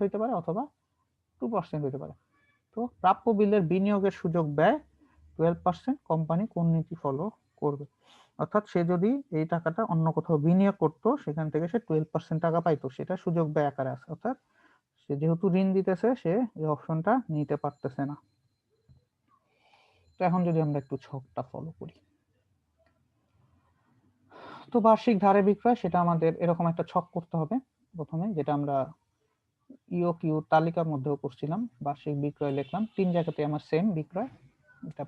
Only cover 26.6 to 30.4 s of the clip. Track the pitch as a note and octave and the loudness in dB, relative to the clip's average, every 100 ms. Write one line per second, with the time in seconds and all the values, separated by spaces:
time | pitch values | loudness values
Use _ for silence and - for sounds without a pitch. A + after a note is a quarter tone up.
26.6 | E3+ E3+ - F3+ E3+ F3 E3 E3 D#3 B3+ | 0 -2 -2 -2 -4 -8 -6 -4 -2 -4
27.6 | - _ _ F3 D3 D#3+ G3 E3+ D3 C#3+ | -6 _ _ -12 -8 -4 -4 -4 -2 0
28.6 | C#3+ C#3 D#3+ - _ _ _ _ _ _ | 0 -2 -2 -8 _ _ _ _ _ _
29.6 | _ - - F3 F3 E3 E3 D#3 | _ -20 -6 -2 0 0 -2 -2